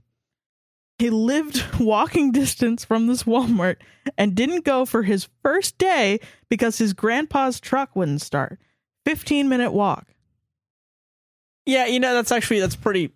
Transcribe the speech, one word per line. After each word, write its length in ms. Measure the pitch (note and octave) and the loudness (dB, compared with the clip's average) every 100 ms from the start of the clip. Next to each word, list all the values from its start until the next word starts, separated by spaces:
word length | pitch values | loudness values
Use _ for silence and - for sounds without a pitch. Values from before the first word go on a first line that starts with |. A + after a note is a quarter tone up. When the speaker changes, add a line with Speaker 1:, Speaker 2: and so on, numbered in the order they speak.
| _ _ _ _ _ _ _ _ _ - | _ _ _ _ _ _ _ _ _ -2
Speaker 1:
He 100 | A#3 | 0
lived 540 | A3 A3+ C#4+ D4+ B3+ - | 2 2 0 -2 -6 -4
<laughs> 80 | - | -2
walking 520 | A3 G#3+ D#4 - C#4+ | 2 2 0 2 2
distance 540 | B3 C4+ - A#3+ A#3 - | 2 0 0 0 -2 0
from 220 | A3+ A3+ | 0 2
this 160 | B3 | 0
Walmart 540 | - A#3 B3 A#3 F3+ F3 - _ - - | 0 0 2 2 0 -2 -10 _ -8 -2
and 180 | G#3 F#3 | 0 2
didn't 280 | C4 F4 | 0 0
go 220 | D4+ C4 B3+ | 0 0 0
for 180 | A3+ | 0
his 240 | G3 G3 - _ | 0 -2 -4 _
first 360 | C#4+ E4 G4 - | 0 0 -2 -2
day 420 | F#4 E4 G#3 G#3+ - - _ | 0 2 2 0 -6 -20 _
because 280 | A3+ A#3 G#3+ | 0 0 0
his 160 | A3 | -2
grandpa's 680 | F#3+ G#3+ A#3 A3 C#4+ C4+ A#3+ | 0 -2 0 -2 0 0 -2
truck 360 | - C4 C4+ G3 | -2 -2 -2 -2
wouldn't 260 | E3+ C#3+ | -2 -2
start. 380 | - C#3 C3 F#3 _ _ _ _ - | -4 -4 -4 -8 _ _ _ _ -4
Fifteen 440 | D4+ - D4 C#4 | -4 -2 0 2
minute 220 | B3+ A#3+ | 0 0
walk. 340 | - G3+ - - _ _ _ _ _ _ _ _ _ _ _ _ _ _ _ - | 0 0 -2 -8 _ _ _ _ _ _ _ _ _ _ _ _ _ _ _ -2
Speaker 2:
Yeah, 200 | C4 B3 | 0 2
you 120 | B3+ | 0
know, 140 | B3+ | 0
that's 180 | B3 A3+ | 0 0
actually, 280 | A#3+ A3+ A3 | -2 0 0
that's 160 | F#3 - | 0 -2
pretty, 360 | A3 F#3+ D#3+ | -2 -2 -2